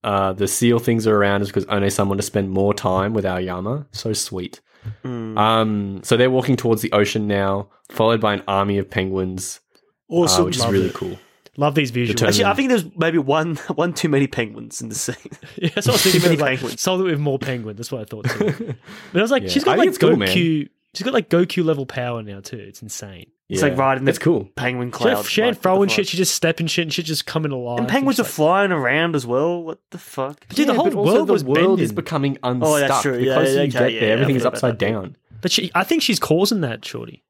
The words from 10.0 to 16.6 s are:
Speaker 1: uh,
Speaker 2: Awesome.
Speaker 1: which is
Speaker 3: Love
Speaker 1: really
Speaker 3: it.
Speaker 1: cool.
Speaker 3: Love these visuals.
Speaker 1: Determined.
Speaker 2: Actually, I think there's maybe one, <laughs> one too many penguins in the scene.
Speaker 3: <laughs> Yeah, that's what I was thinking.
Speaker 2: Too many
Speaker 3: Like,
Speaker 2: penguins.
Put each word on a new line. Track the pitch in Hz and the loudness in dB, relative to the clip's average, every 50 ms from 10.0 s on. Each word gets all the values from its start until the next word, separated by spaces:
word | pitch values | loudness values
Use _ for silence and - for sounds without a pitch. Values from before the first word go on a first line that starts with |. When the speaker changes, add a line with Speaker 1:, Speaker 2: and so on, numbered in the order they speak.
| _ _ | _ _
Speaker 1:
uh, | 160 | 0
Speaker 2:
Awesome. | 170 175 151 - - - | 2 2 4 4 2 2
Speaker 1:
which | - 175 | 0 0
is | 123 120 | -2 0
Speaker 3:
Love | 117 | 2
Speaker 1:
really | 101 98 92 90 | 2 2 0 0
Speaker 3:
it. | - | -2
Speaker 1:
cool. | - 98 92 87 92 - _ _ _ _ - _ - | -6 -8 -8 -10 -12 -16 _ _ _ _ -20 _ -2
Speaker 3:
Love | 139 151 139 | -2 0 2
these | 160 147 123 | 0 -2 0
visuals. | 113 123 123 113 | -2 -2 0 0
Speaker 1:
Determined. | 104 - - 101 101 | 0 2 2 2 2
Speaker 2:
Actually, | 101 - | 2 2
I | 202 202 | 2 2
think | - 277 262 | 0 2 2
there's | 254 226 160 156 - 170 | 2 2 0 -2 -4 -2
maybe | 160 165 165 170 | -2 2 2 0
one, | 139 131 139 156 156 170 160 | 2 2 0 0 0 -2 -4
<laughs> | 139 - - 160 | -8 -6 -8 -2
one | - 165 180 170 | -2 -2 -2 -2
too | - - 165 | -2 0 2
many | 147 135 139 135 | 2 2 2 0
penguins | - - 117 107 110 117 113 113 - - | 0 -4 -6 -6 -6 -14 -16 -14 -12 -12
in | 117 113 | -12 -10
the | 107 | -8
scene. | - - - 117 - - - - - | -8 -6 -6 -8 -10 -12 -20 -20 -20
Speaker 3:
<laughs> | - - - - | -20 -18 -12 -4
Yeah, | 180 165 - | -4 -4 -4
that's | 208 202 - | -2 -2 0
what | 254 | 0
I | |
was | - - | 2 2
thinking. | 190 180 160 | 4 4 4
Speaker 2:
Too | 170 180 | 4 4
many | 165 143 | 2 2
Speaker 3:
Like, | 147 135 131 | 2 0 0
Speaker 2:
penguins. | 131 | -2